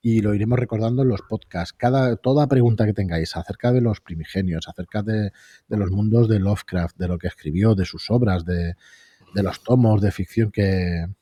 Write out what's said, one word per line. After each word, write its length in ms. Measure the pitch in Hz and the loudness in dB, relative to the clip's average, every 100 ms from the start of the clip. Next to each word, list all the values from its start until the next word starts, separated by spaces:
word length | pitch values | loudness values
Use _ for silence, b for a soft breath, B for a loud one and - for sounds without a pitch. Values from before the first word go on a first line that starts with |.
y 200 | 120 110 | 2 2
lo 120 | 104 | 2
iremos 260 | 104 110 123 | 0 0 0
recordando 420 | 117 107 113 123 | 0 -2 -2 0
en 40 | 131 | 0
los 140 | 107 | 0
podcasts. 520 | - 107 _ 90 85 | -6 -10 _ -8 -8
Cada, 420 | _ 120 135 131 113 | _ 0 2 0 0
toda 300 | 127 143 143 | 0 2 2
pregunta 380 | 131 120 107 107 | 4 4 4 0
que 80 | |
tengáis 420 | 104 95 82 80 - | 0 -2 -2 -4 -8
acerca 340 | - 98 120 | -10 -4 0
de 100 | 127 | 2
los 200 | 117 104 | 2 -2
primigenios, 680 | - 82 76 95 92 80 - | -8 -12 -6 -4 -2 -4 -8
acerca 340 | - 90 107 | -14 -8 -6
de, 300 | 104 107 104 B B B _ | -2 -2 -4 B B B _
de 100 | 110 | -4
los 120 | 95 | -2
mundos 380 | 95 107 113 113 | 0 2 4 4
de 120 | 107 | 2
Lovecraft, 580 | 95 104 - 90 82 _ | 2 -2 -2 -4 -4 _
de 100 | 90 | -6
lo 100 | 87 | -4
que 100 | 90 | -6
escribió, 480 | - 78 82 110 101 | -8 -6 0 2 2
de 100 | 87 | 0
sus 260 | 87 - | -6 -2
obras, 340 | 120 120 90 82 | 0 2 0 -2
de, 300 | 87 85 87 b b b b _ | -2 -2 -6 b b b b _
de 100 | 98 | -4
los 200 | 95 - | -4 -4
tomos 380 | - 143 113 107 | 0 4 4 4
de 100 | 101 | 2
ficción 400 | - 92 - 110 | -2 -4 -2 -2
que 560 | - 101 95 90 87 85 98 | 0 0 0 -2 -4 -6 -10